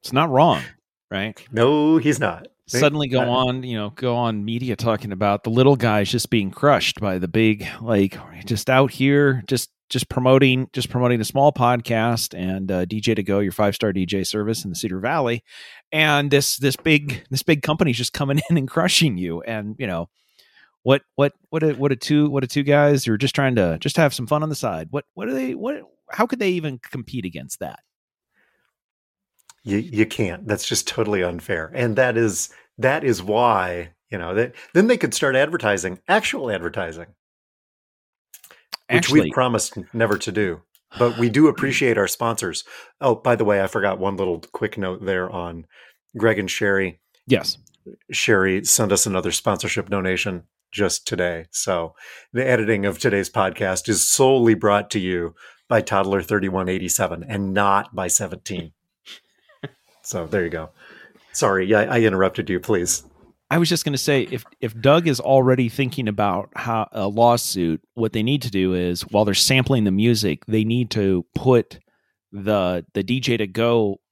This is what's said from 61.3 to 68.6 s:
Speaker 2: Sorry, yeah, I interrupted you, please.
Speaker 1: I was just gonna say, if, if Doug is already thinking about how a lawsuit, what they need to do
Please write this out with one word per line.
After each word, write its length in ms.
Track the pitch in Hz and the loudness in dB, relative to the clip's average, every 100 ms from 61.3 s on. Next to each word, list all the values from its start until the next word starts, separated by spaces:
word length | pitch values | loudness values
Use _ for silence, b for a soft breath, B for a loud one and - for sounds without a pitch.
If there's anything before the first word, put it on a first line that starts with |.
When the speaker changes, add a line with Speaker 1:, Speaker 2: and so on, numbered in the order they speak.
Speaker 2:
Sorry, 340 | - 113 95 92 | -2 0 0 4
yeah, 140 | 107 | 2
I 180 | 107 120 | 4 2
interrupted 500 | 113 95 95 - - | 2 4 0 0 -4
you, 120 | - | -4
please. 420 | - 101 87 - - _ _ _ _ | 0 -2 0 -4 -6 _ _ _ _
Speaker 1:
I 80 | 165 | 0
was 100 | 170 | 2
just 160 | 170 | 0
gonna 140 | - 139 | -2 -2
say, 300 | - 139 117 | 2 2 0
if, 140 | 123 - _ | -6 -12 _
if 200 | 117 113 | -8 0
Doug 280 | 135 156 165 | 4 4 4
is 100 | 131 | -2
already 500 | - 135 127 127 120 | 4 4 6 4 2
thinking 380 | - 131 127 113 | 0 -4 -2 -4
about 440 | 104 101 90 101 | 0 0 0 -6
how 340 | - 117 113 107 | -10 -4 -4 -4
a 160 | 110 101 | -4 -4
lawsuit, 720 | 104 120 120 - 95 82 78 _ | 4 4 4 0 -2 0 -2 _
what 180 | - 113 | -4 -2
they 100 | 113 | 0
need 200 | 113 143 | -2 -2
to 80 | 120 | -2
do 240 | 98 | 0